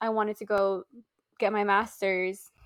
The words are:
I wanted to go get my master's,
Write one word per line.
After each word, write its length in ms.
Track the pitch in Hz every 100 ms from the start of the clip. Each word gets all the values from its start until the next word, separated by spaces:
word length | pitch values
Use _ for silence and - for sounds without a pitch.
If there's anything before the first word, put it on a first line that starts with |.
I 80 | 226
wanted 260 | 220 214 208
to 60 | 208
go 380 | 208 196 190 - 240 _ _ _ _
get 120 | 220
my 120 | 214
master's, 880 | 202 196 220 - 196 185 185 196 - _